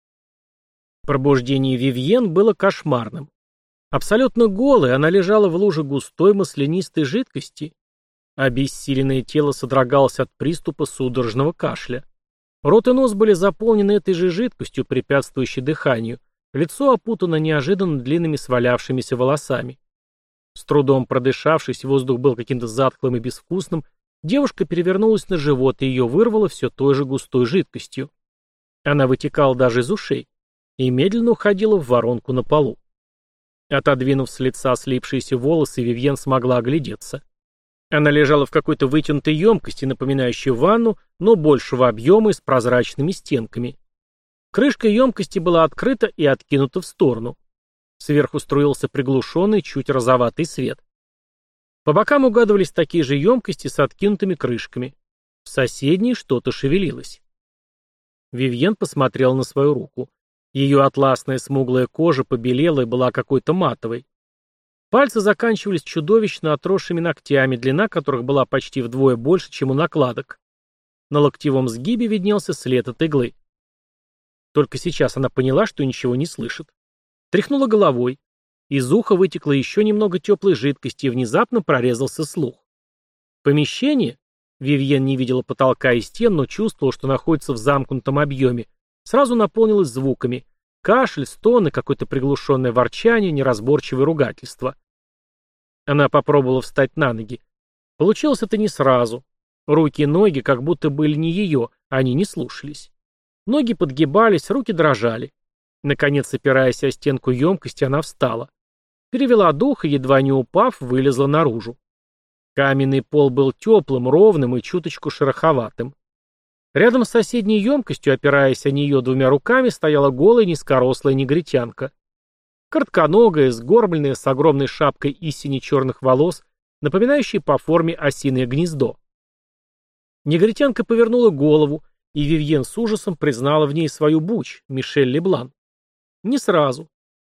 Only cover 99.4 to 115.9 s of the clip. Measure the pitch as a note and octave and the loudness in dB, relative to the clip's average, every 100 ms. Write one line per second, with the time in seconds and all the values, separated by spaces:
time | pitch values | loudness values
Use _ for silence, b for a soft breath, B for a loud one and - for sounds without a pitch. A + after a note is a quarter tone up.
99.4 | _ _ - D3+ D#3 - C#3+ E3 G#3 C#3 | _ _ 0 2 2 0 0 2 2 0
100.4 | A#2+ B2+ C#3+ F3 D#3 C#3+ D3+ D3+ E3 F3 | 0 -2 -2 -2 -2 0 0 0 -2 -2
101.4 | G3+ C#3+ A#2 _ _ C3 C3 B2+ G#3 - | -2 -2 -2 _ _ -2 0 0 -2 -6
102.4 | B2 - C#3+ D3 - _ _ _ _ _ | -10 -12 -16 -18 -20 _ _ _ _ _
103.4 | - C#4+ A#3+ G#3+ D#3 C3 D#3 F3+ A3+ F3 | -4 -2 0 -2 -2 0 2 4 4 2
104.4 | - A#3+ A#3 E3+ D#3 A#2 A#2 A2+ C3 _ | 0 -4 -2 0 0 2 -2 -4 -10 _
105.4 | _ _ _ _ C#3+ C#3 D3 C#3+ - C3 | _ _ _ _ -6 0 0 0 -2 -4
106.4 | C#3+ C3 C3 - C#3 - D3+ C3+ - B2 | 0 2 2 0 -4 -2 -4 -2 -2 0
107.4 | D#3 G3 - - C3+ C#3+ D#3 - B2+ A2+ | 0 -2 -6 -6 -2 -2 -4 -4 -4 -4
108.4 | A#2+ _ _ _ _ _ _ B3 C4 A3+ | -10 _ _ _ _ _ _ -2 2 4
109.4 | F3+ D3 C4+ C4 D#3 C#3+ C3 C3+ C3+ C3+ | 4 2 0 0 -2 -2 2 2 4 0
110.4 | B2 F3+ B3 - B2 B2+ C3+ B2+ C#3 D3+ | 0 0 0 -2 -4 0 2 2 2 2
111.4 | D#3 A2+ G#2 A#2 _ _ _ _ _ _ | 0 -2 -8 -16 _ _ _ _ _ _
112.4 | _ - C#3 C3+ C3+ C3+ - D3 C#3 B2+ | _ -2 0 2 0 0 0 2 2 2
113.4 | C3+ - A3 G#3+ C#3+ B2+ B2 D3+ G#3+ E3+ | 0 -2 2 2 2 -2 2 6 6 4
114.4 | B2 B2 - F3+ D#3+ - D3 - C#3 - | 0 -2 -4 -6 -6 -8 -10 -2 -2 0
115.4 | D#3+ C#3 A2 - A#2+ | 0 0 -2 -8 -12